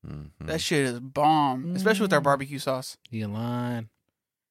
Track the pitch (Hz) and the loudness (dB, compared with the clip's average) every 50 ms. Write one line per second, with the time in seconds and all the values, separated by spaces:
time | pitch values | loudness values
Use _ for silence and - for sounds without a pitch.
0 | - - 73 73 73 73 _ _ 80 - 156 160 - - 175 147 139 131 120 120 | -12 -12 -12 -12 -12 -14 _ _ -8 -6 -4 -4 -2 0 2 2 2 2 -2 -4
1 | 123 135 131 143 147 151 156 156 147 139 131 131 135 170 180 185 190 220 220 196 | -10 -8 -2 2 4 6 6 6 4 2 0 -2 -4 -4 -4 0 2 2 2 4
2 | 214 190 180 147 135 143 139 139 139 139 147 131 - 143 131 127 127 - - _ | 2 2 2 4 4 4 2 2 0 -6 -8 -6 -2 -2 -2 -2 -4 -10 -14 _
3 | _ - 120 110 107 104 104 110 117 120 120 120 123 123 123 117 113 110 _ _ | _ -10 -6 -6 -4 -4 -4 -4 -4 -4 -2 -2 -4 -4 -4 -6 -8 -10 _ _
4 | _ _ _ _ _ _ _ _ _ _ | _ _ _ _ _ _ _ _ _ _